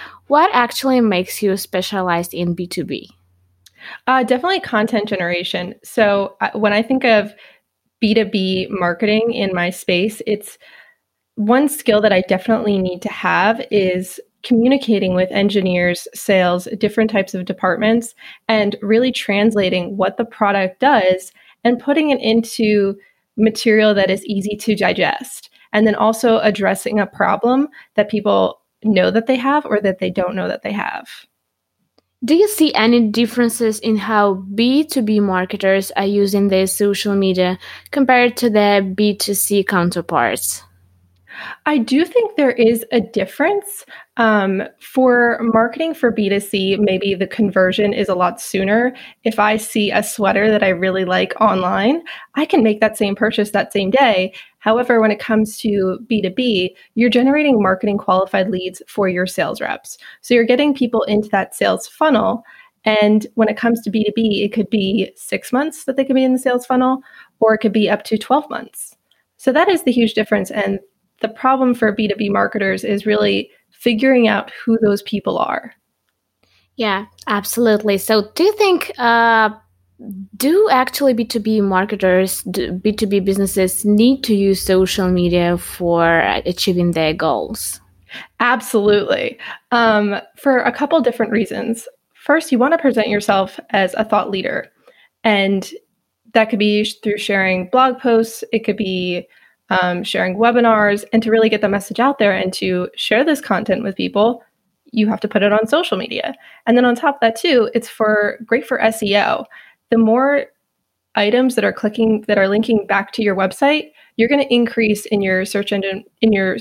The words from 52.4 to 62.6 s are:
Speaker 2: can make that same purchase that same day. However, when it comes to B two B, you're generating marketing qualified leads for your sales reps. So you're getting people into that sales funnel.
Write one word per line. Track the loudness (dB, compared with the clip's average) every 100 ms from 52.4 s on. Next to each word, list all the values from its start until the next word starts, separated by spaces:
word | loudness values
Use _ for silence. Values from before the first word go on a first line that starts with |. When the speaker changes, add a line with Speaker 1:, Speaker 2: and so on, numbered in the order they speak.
Speaker 2:
can | 0 2
make | 2 2
that | 0 0
same | -2
purchase | 0 -2 0 -2
that | -2 -2
same | -2 0
day. | 2 4 2 -2 -6 -20 _
However, | 0 0 2 2
when | 2
it | 0
comes | 0 0 0 -4
to | -2 0 -2 -4 -4
B | -2
two | -2
B, | -2 0 0 -2 -6 _ 0
you're | 2
generating | 4 2 2 4 4
marketing | 2 0 0 -2
qualified | 0 0 0 -2 -2
leads | -2 -6 -12 -14
for | -2 -2
your | 0 -4
sales | -2 -4 -4
reps. | -6 -8 -12 -20 -20 -20
So | 0
you're | 2
getting | 4 2 2
people | 0 0 -2
into | 0 -2 0
that | -2 -4
sales | -2 0 0 -4
funnel. | -2 2 2 0 -4 -8 -20